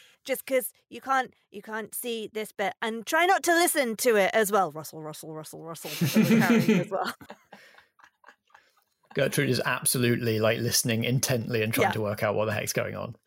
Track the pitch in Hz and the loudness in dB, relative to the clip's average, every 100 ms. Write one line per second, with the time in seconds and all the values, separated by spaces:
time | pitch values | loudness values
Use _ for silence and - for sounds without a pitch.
0 | - _ - 262 - 262 - - _ 233 | -16 _ -6 -6 -2 -2 -2 -10 _ -12
1 | 262 269 240 _ _ 202 208 220 208 - | -2 -2 -2 _ _ -18 -10 -10 -8 -8
2 | 247 226 214 214 214 - 196 - 226 226 | -6 -6 -6 -8 -8 -4 -4 -2 -6 -4
3 | - 320 359 359 349 339 349 311 240 214 | 0 2 4 4 4 4 4 2 0 0
4 | 254 208 185 220 202 208 170 151 147 160 | 4 4 4 2 2 2 0 -4 -14 -12
5 | 156 151 160 156 151 156 160 165 165 147 | -12 -12 -12 -12 -14 -14 -14 -12 -10 -2
6 | 160 220 - 226 226 233 - 185 175 190 | 2 4 4 4 6 4 4 2 2 -4
7 | 180 - - - _ - - - _ _ | -4 -8 -16 -20 _ -20 -20 -20 _ _
8 | - _ - _ _ - _ _ _ _ | -20 _ -20 _ _ -20 _ _ _ _
9 | _ 143 135 - 135 117 139 123 - 131 | _ -2 0 0 0 0 0 -2 -2 2
10 | 120 120 117 110 110 117 117 - 123 110 | 2 2 0 2 2 2 0 0 0 0
11 | 117 127 - 123 - 117 107 - 190 117 | 0 0 0 -2 -2 -2 0 0 0 0
12 | 104 104 107 104 107 101 - 123 104 101 | -4 -2 0 0 -2 -2 -4 -4 -4 -6
13 | 101 - | -10 -14